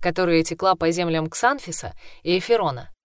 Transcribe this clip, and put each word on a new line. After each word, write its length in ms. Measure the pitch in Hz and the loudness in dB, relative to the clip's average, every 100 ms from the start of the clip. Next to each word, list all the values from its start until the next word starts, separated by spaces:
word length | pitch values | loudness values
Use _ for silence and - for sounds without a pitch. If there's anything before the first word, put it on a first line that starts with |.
которая 400 | 180 175 180 165 | -2 0 2 4
текла 340 | 160 165 190 180 | 2 0 2 2
по 140 | 165 | 2
землям 400 | 170 170 160 160 | 0 0 0 -2
Ксанфиса 640 | - 240 277 175 165 - - - - | 0 0 0 -4 -8 -8 -12 -18 -10
и 160 | - 180 | -2 -2
Эфирона. 540 | 180 233 175 123 - - | 2 2 2 -4 -12 -20